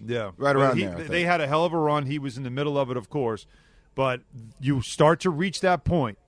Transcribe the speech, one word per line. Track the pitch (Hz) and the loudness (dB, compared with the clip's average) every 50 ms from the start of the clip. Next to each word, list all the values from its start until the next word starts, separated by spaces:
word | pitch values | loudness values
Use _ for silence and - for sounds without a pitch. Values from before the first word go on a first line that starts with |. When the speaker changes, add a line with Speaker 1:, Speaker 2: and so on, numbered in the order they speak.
| 107 | -6
Speaker 1:
Yeah. | 113 120 117 107 95 90 | -6 -4 -4 -4 -6 -6
Speaker 2:
Right | - 135 143 | -2 0 2
Speaker 1:
But | 139 | 4
Speaker 2:
around | 135 139 131 123 | 4 4 4 2
Speaker 1:
he, | - - | 2 0
Speaker 2:
there, | 92 87 | -2 -4
I | - | -8
Speaker 1:
they | 160 - | -6 -2
Speaker 2:
think. | - 175 170 | -2 0 0
Speaker 1:
had | 175 175 165 | 2 0 0
a | 147 | 0
hell | 135 151 160 170 | 0 2 2 2
of | 170 | 2
a | 165 165 | 0 2
run. | 151 147 147 147 139 | 2 2 2 0 0
He | 131 151 147 | -2 -4 -4
was | 139 131 110 | -6 -8 -8
in | 135 | -8
the | 135 120 | -8 -6
middle | 123 139 147 147 143 139 | -4 -4 -2 -2 0 -2
of | 135 123 | -2 -2
it, | 123 123 | -4 -6
of | 98 - | -6 -6
course. | - 147 123 113 110 98 - - - - _ _ _ - _ _ - | -4 -2 -2 -2 -4 -6 -10 -16 -20 -20 _ _ _ -20 _ _ -4
But | 135 135 131 123 120 - _ 131 120 113 110 - - | -2 -2 -2 -2 -4 -8 _ -20 -18 -18 -18 -12 -6
you | 131 139 143 127 | -2 0 0 0
start | - - - - 147 156 165 - | -2 -2 2 4 6 6 6 4
to | - 185 | 2 0
reach | 151 147 190 196 - - | 0 0 -2 -2 -2 0
that | 190 185 180 160 - | 2 2 2 2 2
point | 165 175 165 127 180 196 - _ | 2 2 2 2 0 -4 -8 _